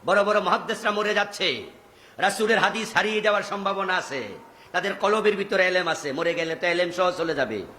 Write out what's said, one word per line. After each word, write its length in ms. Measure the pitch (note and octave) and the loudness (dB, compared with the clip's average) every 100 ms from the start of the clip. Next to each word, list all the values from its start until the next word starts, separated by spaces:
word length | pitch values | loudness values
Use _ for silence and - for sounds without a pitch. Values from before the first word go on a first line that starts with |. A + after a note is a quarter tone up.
| - | 2
বড় 180 | G3+ | 2
বড় 180 | G3+ G#3 | 4 2
মুহাদ্দিসরা 500 | F#3 G#3 F3 G#3+ A3 | 2 0 0 -4 -2
মরে 220 | G#3 G#3 | 0 0
যাচ্ছে, 500 | G#3 G3+ - F3+ A#2+ F#2 - - - - - | 0 -2 -2 -2 -2 -8 -18 -20 -20 -20 0
রাসূলের 420 | F#3+ G3 G#3+ G#3+ | 0 2 2 4
হাদিস 360 | F#3+ G#3 G#3+ F3 | 2 0 -2 0
হারিয়ে 260 | G3+ G#3+ | 0 2
যাওয়ার 220 | G#3+ G#3 | 2 0
সম্ভাবনা 520 | F#3+ G3+ G3 G3 F#3+ F#3 | -2 -4 -2 -2 0 -2
আছে, 320 | - C3+ G#2 F2+ - - - | -2 -8 -8 -12 -18 -20 -6
তাদের 220 | F3 G3 | -4 -2
কলবের 420 | G3+ G3+ G#3+ G#3 G#3 | 0 2 4 2 0
ভিতরে 320 | G3 F#3+ F#3 | 0 2 4
এলেম 200 | F#3 E3+ | 2 0
আছে, 240 | D#3 D3 | -2 -4
মরে 220 | C#3 E3+ | -2 -2
গেলে 220 | E3+ D#3+ D#3+ | -2 -4 -2
তো 120 | F3 | 0
এলেম 240 | E3+ F3 | 0 0
সহ 200 | F3+ F3+ | 2 0
চলে 240 | F3+ E3 C#3+ | 0 -2 0
যাবে 260 | B2 G#2+ F#2 | -2 -2 -8